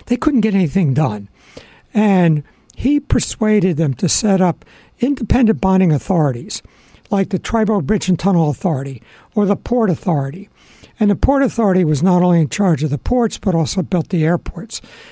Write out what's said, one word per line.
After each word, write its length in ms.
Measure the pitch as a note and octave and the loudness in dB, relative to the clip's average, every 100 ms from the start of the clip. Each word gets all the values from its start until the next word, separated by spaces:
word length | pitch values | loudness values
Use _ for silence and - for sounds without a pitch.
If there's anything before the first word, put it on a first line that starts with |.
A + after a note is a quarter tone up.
| - | -6
they 100 | A#3+ | -2
couldn't 260 | D4+ C4 | 0 0
get 140 | G#3+ F#3+ | 2 2
anything 380 | D#3 F#3+ D3 | 0 0 0
done. 340 | B2+ C3+ G#2 G3+ _ _ - - - _ G#3 | 2 0 -2 -12 _ _ -20 -20 -20 _ 0
And 480 | G#3+ F#3 E3+ D3+ - _ _ - | 2 4 4 2 -4 _ _ -4
he 240 | C#4 D4 | 0 0
persuaded 800 | - - - - G#3+ G#3+ F3+ D3+ | 0 0 0 0 2 2 2 0
them 160 | C#3 B2+ | -2 0
to 140 | F3 | -2
set 320 | - G#3 F#3+ | 0 0 2
up 240 | F3+ - - - _ - | 2 -2 -10 -20 _ -4
independent 640 | C4+ C4 A3+ B3+ A3+ D3 | -2 -2 0 2 2 2
bonding 320 | F#3+ F#3+ F3+ | 0 2 2
authorities, 680 | C#3+ - F3 D3 A#2+ F3+ - - _ _ - - | 0 0 0 0 -2 -8 -10 -12 _ _ -16 -4
like 200 | G3 F#3+ | -2 -2
the 100 | F#3 | -4
Triborough 460 | - A3+ G#3+ G#3 C#3 | -4 -2 0 0 0
Bridge 240 | G#3 - | -2 -2
and 100 | E3+ | -2
Tunnel 300 | G3 F3 D3+ | 0 2 0
Authority 520 | C3 F3+ C#3 C#3 C3 - - - | -2 -4 -4 -6 -12 -18 -20 -8
or 120 | G3+ G3 | -2 0
the 100 | G3 | -2
Port 340 | - B3 G#3+ | -2 0 0
Authority. 600 | D3+ F#3+ D3 C3+ F3 - _ _ - - - | -2 -2 -2 -4 -10 -16 _ _ -20 -12 -2
And 100 | G#3 | 0
the 60 | - | 0
Port 260 | B3+ C#4 | 2 2
Authority 440 | C4 - G#3 F#3 D#3 | 0 0 0 2 0
was 180 | C#3 | 0
not 180 | F#3 F3 | 2 2
only 200 | F3+ E3+ | 4 2
in 80 | D3 | 0
charge 340 | - G3 C3+ | 0 0 0
of 60 | C#3+ | -2
the 80 | C#3 | -4
ports, 400 | - B3+ A3+ - | -2 0 0 -2
but 180 | G3 E3 | -2 -2
also 260 | D3+ G3 | -2 -4
built 280 | C3+ F3 - | -2 -4 -2
the 160 | E3+ D#3 | 0 0
airports. 560 | F3 - E3 A3+ - - - - | -2 -4 -10 -10 -12 -14 -20 -20